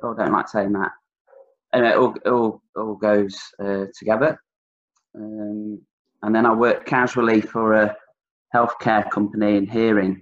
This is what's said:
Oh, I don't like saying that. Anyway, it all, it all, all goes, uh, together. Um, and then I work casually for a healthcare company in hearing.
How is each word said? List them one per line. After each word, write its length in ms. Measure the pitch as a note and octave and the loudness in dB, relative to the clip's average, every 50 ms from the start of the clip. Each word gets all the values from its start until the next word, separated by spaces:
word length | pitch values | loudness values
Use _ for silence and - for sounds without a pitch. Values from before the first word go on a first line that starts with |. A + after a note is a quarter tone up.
| - | -10
Oh, 100 | A#2+ A2+ | -10 -6
I 100 | A2+ G#2+ | -4 -2
don't 100 | - - | 0 0
like 160 | G2+ - - | 0 -2 -2
saying 240 | - A2+ G2 G2 G#2 | -2 -2 -2 0 -2
that. 180 | G2 F#2+ - - - _ _ _ _ _ _ _ - - _ _ _ _ _ - | -2 -2 -4 -6 -10 _ _ _ _ _ _ _ -20 -20 _ _ _ _ _ 0
Anyway, 180 | B2+ A#2+ A#2 | 2 2 4
it 60 | - - | 4 4
all, 160 | B2+ A#2+ G#2+ | 2 2 0
it 160 | - - - | -2 -2 0
all, 320 | B2 A#2+ A#2 A2 G#2+ G#2+ _ _ _ | 0 2 2 0 -2 -6 _ _ _
all 200 | - G#2+ A2 G#2 | -10 -8 -8 -6
goes, 440 | F#2 G#2+ G#2+ G#2 G#2 G2+ G2 F#2+ - - - - _ G2+ | -2 0 2 2 2 2 0 -4 -12 -18 -20 -14 _ -6
uh, 220 | G2+ G2+ G2 G2 F#2+ - - | -4 -4 -4 -6 -8 -12 -10
together. 400 | - G#2 A2 A2+ C3+ D#3 D3+ - _ _ _ _ _ _ _ _ _ _ _ _ _ _ _ | -2 -2 0 2 2 0 0 -2 _ _ _ _ _ _ _ _ _ _ _ _ _ _ _
Um, 640 | - G#2+ G#2+ G#2+ G#2+ G#2 G#2 G#2 G#2+ G#2 G#2+ G#2+ - - _ _ _ _ _ _ _ - | -16 -14 -14 -12 -10 -8 -8 -8 -8 -8 -10 -10 -12 -16 _ _ _ _ _ _ _ -4
and 100 | G#2+ A2 | 0 2
then 100 | A2 A#2 | 2 4
I 80 | A#2+ A2 | 4 2
work 320 | A2 A#2+ A#2+ - - - | 4 2 2 2 0 -2
casually 540 | - C#3+ B2+ B2 B2 - B2 A#2 A2+ A2 G#2+ | -2 0 0 0 0 0 0 2 4 2 2
for 340 | G#2+ - - A#2 A2+ A2 A2 | 2 0 -4 -2 2 2 4
a 220 | G#2+ G#2+ G#2 G#2 - - _ _ _ _ _ _ _ _ _ - | 4 4 2 -2 -8 -16 _ _ _ _ _ _ _ _ _ 0
healthcare 560 | A#2+ A#2+ A#2 - - - A#2+ A2 G#2+ G#2 - | 0 0 0 -2 -4 -2 0 2 2 0 0
company 460 | - G#2 G#2+ G2+ G2+ G#2+ G#2+ G#2 G#2 | -2 -2 -2 -2 -2 -2 0 2 2
in 120 | G2+ G2 G2 | 2 0 0
hearing. 540 | A2+ A2+ A2+ A2+ A2 G#2 F#2+ F#2+ F#2+ F#2+ | 0 0 2 4 4 4 2 0 -2 -4